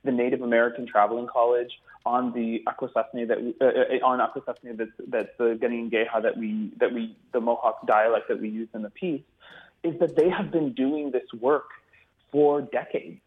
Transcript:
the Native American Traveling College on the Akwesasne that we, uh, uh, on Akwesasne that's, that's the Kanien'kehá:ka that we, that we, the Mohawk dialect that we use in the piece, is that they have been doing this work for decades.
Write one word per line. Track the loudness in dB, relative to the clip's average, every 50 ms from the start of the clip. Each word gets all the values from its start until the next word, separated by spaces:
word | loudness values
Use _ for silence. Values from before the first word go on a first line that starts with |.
| -2
the | 0
Native | 0 0 2 0 0 -2
American | 0 2 4 4 4 2 0 -6 -10
Traveling | 0 4 4 4 4 2 -4 -6
College | -2 0 2 2 4 2 0 0 -4 -10 -20 _ -20 -20 -8 _
on | 0 0 0 0 0 -2
the | -2 -2 -2 -4 -4 -4
Akwesasne | -6 -6 -6 -8 -2 -2 -2 -2 -2 -4 -6 0 0
that | 0 0
we, | 0 -6 -2 4
uh, | 4
uh, | 4 6 4 2 2 2 2 4
on | 2 4 4
Akwesasne | 0 -2 -2 -8 -8 -8 -10 -10 -12 -14 -8
that's, | -8 -8 -8 _ -16 -10
that's | -4 -4 -4 -4 -4 -4
the | 0 0 2 2 2
Kanien'kehá:ka | -2 -2 -2 -2 -4 -2 0 0 0 0 -2 0
that | 0 0 -2
we, | -2 -4 -4 -4 -4 -4 -6 0
that | 0 0 0 0
we, | -4 -6 -6 -10 _ _ _
the | -4 -2
Mohawk | 0 0 0 2 0 -2 -2 -2 0
dialect | 2 4 4 6 4 2 0 0
that | -2 -4 -4
we | -4 -6
use | -6 -8 -8 -8 -10
in | -10
the | -10 -10
piece, | _ -6 -4 -4 -4 -6 -8 _ _ _ -20 -20 -20 -20 -20 _ _ _ -6
is | -6 0 0
that | 0 2 4
they | 4 4 4
have | 2 0 -4 -2
been | 0 0 0 0 0
doing | 0 0 0 0 -2 -4 -2
this | -4 -4 -4 -6 -12 -2
work | 2 2 2 2 0 -8 -20 -20 _ _ _ _ _ _ _ _ _ _
for | 2 4 4 6 4 2
decades. | -2 -4 -6 -6 -4 -4 -6 -6 -6 -8 -18 -20 _